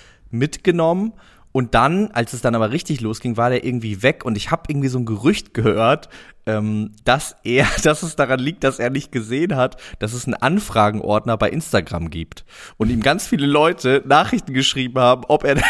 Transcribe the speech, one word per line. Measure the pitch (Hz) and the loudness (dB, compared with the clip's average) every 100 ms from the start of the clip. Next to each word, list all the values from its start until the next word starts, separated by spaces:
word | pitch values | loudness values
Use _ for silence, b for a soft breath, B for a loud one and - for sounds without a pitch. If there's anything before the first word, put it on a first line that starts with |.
| B B B | B B B
mitgenommen. | 117 147 - - 170 165 185 220 - b b b | -4 -4 -2 0 2 2 0 -4 -8 b b b
Und | 131 120 | -4 2
dann, | 113 131 180 208 | 2 4 2 0
als | 120 117 | -2 -4
es | 123 | -2
dann | 123 | 0
aber | 117 110 | 0 0
richtig | 151 - 147 | -2 -4 -4
losging, | 110 107 123 113 | -4 -4 -4 0
war | 120 | 0
der | 127 | 0
irgendwie | 127 123 110 98 | -2 -4 -4 0
weg. | 123 - 123 | 0 0 -4
Und | 104 | -4
ich | - | -2
hab | - - | -4 -4
irgendwie | 143 135 | -2 -2
so | 127 | -2
ein | 113 | -4
Gerücht | 104 131 208 - - | 0 2 2 -4 0
gehört, | 110 104 113 151 - B B B - | 0 2 2 2 -4 B B B -4
ähm, | 107 107 107 107 - | -2 -2 -2 -6 -4
dass | - 135 - - | 0 0 -2 -10
er, | 113 127 - - | 0 2 2 2
<laughs> | |
dass | 156 151 | 2 2
es | 170 - | -2 -2
daran | 131 131 | 0 0
liegt, | 131 - | -2 -2
dass | 135 131 | -2 0
er | 120 | -4
nicht | 135 - | -4 -6
gesehen | 127 107 131 175 135 | -6 -4 -4 -2 0
hat, | 127 - B B | 0 -2 B B
dass | 110 | -6
es | 123 127 | -6 -6
einen | - | -2
Anfragenordner | 135 196 - 113 104 107 - 107 120 110 | 0 0 0 2 2 2 0 0 0 0
bei | 107 | 0
Instagram | 165 - 101 80 87 82 | -2 -2 -2 -2 -6 -6
gibt. | 82 82 - - B B B | -8 -10 -14 -20 B B B
Und | 110 | -2
ihm | 120 | 2
ganz | 120 175 - | 2 0 0
viele | 185 143 | 0 2
Leute | 143 160 175 127 135 131 | 4 2 2 2 2 4
Nachrichten | 147 180 226 - | 2 4 -2 -2
geschrieben | 131 135 135 127 131 | -2 0 -2 -2 2
haben, | 123 127 - | 4 4 2
ob | 147 143 | 2 2
er, | 135 | 2